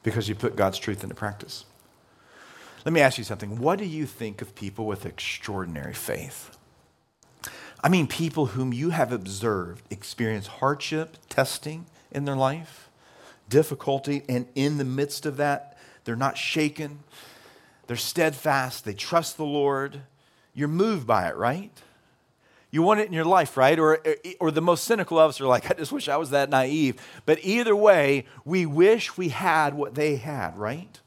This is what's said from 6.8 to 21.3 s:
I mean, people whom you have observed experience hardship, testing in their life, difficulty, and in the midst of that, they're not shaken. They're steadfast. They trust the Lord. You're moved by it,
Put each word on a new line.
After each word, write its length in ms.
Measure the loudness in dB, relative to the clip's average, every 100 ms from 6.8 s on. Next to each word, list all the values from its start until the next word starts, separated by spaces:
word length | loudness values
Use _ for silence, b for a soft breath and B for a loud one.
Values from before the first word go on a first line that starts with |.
| _ _ _ _ _ _ B B B B
I 60 | 2
mean, 180 | 2 2
people 400 | -2 -4 -2 -2
whom 260 | -2 -4
you 180 | -4 -4
have 220 | -2 -2
observed 680 | -2 -8 -6 -4 -4 -6 -14 _
experience 560 | -16 -14 -6 -4 -4 -10
hardship, 720 | -4 -2 -2 -4 -6 -6 -14 _
testing 580 | 0 0 -4 -10 -14 -16 b b
in 140 | -6
their 120 | -4 2
life, 540 | 0 0 -12 -20 -20 B B B B B 2
difficulty, 760 | 2 2 -2 -4 -4 -2 -4 -2
and 180 | -4 -4
in 240 | -2 0 0
the 60 |
midst 420 | -2 -2 -4 -4 -8
of 100 | -2
that, 400 | 0 -2 -6 B B B
they're 120 | -8 -2
not 220 | -2 -2
shaken. 600 | -4 0 0 -2 -12 -12 -20 B B B B B B B -10
They're 100 | -6
steadfast. 880 | -4 0 0 0 0 0 0 -6
They 100 | -10
trust 420 | -8 0 0 0 -6
the 80 |
Lord. 580 | -2 2 2 2 -4 -10 -20 b b b b
You're 140 | -4 -2
moved 380 | 2 2 0 2
by 220 | 0
it, 80 | 0